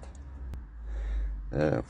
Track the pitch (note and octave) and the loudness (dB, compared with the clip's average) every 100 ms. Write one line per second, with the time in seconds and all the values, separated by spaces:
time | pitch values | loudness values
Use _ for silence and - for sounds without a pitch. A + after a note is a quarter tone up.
0 | - - - - - - - - - - | -4 -10 -10 -8 -6 -6 -6 -8 -4 -2
1 | - - - - - D2 D2+ A1 | 0 2 2 0 0 4 6 4